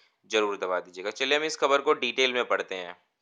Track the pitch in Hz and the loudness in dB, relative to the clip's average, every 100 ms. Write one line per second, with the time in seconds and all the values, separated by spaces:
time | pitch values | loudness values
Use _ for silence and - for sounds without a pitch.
0 | _ _ - 110 104 98 92 90 90 90 | _ _ -2 0 2 0 -2 -2 -4 -8
1 | 101 110 135 147 156 - 143 139 139 151 | -8 -4 0 0 0 -2 2 2 2 0
2 | 123 117 131 123 113 98 95 95 87 90 | 0 0 0 0 0 -2 -2 -8 -10 -14
3 | _ _ | _ _